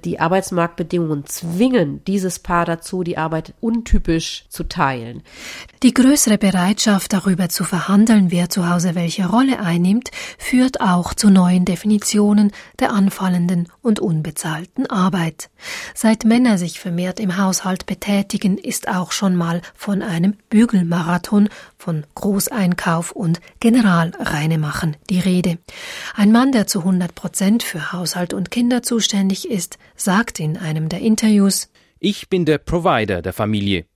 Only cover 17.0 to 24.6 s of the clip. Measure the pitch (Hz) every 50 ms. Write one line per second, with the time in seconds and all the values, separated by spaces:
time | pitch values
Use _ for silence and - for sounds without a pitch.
17 | 180 185 180 - 220 185 170 196 196 190 180 - - 190 190 175 - - 180 -
18 | - 208 202 202 196 - - 196 - 196 190 - - 269 - - - - 208 180
19 | 175 - - - 208 190 180 175 170 170 170 175 170 - _ _ - 208 202 185
20 | - 220 170 165 170 196 208 _ _ _ 233 208 240 233 - 185 175 165 170 175
21 | 165 170 175 175 - - 214 208 202 208 - - - - _ _ - - 165 156
22 | 151 _ _ - - 196 196 196 - - - 226 190 175 180 - - 180 165 165
23 | 170 - - 294 202 165 165 - - - _ _ - 226 226 254 226 196 175 170
24 | 165 170 - - - - - 147 151 160 165 156